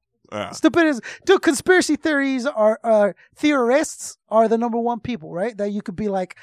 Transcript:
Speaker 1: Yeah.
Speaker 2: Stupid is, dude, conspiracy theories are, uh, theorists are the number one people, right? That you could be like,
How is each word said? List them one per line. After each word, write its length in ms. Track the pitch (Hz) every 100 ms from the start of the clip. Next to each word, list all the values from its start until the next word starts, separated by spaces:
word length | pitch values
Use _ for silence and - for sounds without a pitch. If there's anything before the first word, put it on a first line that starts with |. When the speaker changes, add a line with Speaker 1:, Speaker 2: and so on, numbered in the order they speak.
| _ _ _
Speaker 1:
Yeah. 200 | 104 92
Speaker 2:
Stupid 360 | - 311 339 311
is, 120 | 240 - - -
dude, 160 | 381
conspiracy 540 | 339 262 339 370 294 294
theories 500 | 320 277 269 262 262
are, 360 | 220 214 220
uh, 300 | 233 214 202 - _ -
theorists 800 | 302 277 240 285 311 - - - -
are 220 | 220 220
the 80 | 233
number 200 | 233 233
one 220 | 233 240
people, 320 | 247 208 156
right? 260 | 165 226 202
That 120 | 208
you 120 | 208
could 140 | 214 175
be 140 | 208
like, 260 | 190 185 -